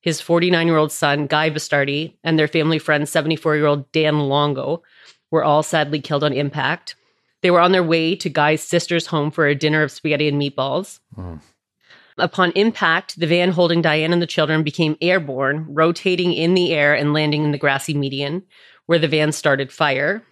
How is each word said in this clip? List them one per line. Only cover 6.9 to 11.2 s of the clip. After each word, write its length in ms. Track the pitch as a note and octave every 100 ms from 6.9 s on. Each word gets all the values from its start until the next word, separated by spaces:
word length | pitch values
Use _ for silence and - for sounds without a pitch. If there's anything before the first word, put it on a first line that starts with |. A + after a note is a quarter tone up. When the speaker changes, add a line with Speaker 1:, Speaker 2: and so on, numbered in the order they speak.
| - _ _ _ _
Speaker 1:
They 80 | F3+
were 100 | F3
on 120 | F3
their 120 | F#3
way 320 | E3 E3 D#3+ G3
to 140 | F3
Guy's 320 | D3 D3 D#3
sister's 460 | - F3 - E3+ -
home 220 | D#3+ D3
for 160 | D3+ D3
a 80 |
dinner 280 | C#3+ D#3 D#3
of 100 | D3+
spaghetti 340 | - D#3 C#3+ D3+
and 140 | C#3+
meatballs. 600 | C#3+ C#3 C3+ C#3+ G3+ - _
Speaker 2:
Mm. 220 | -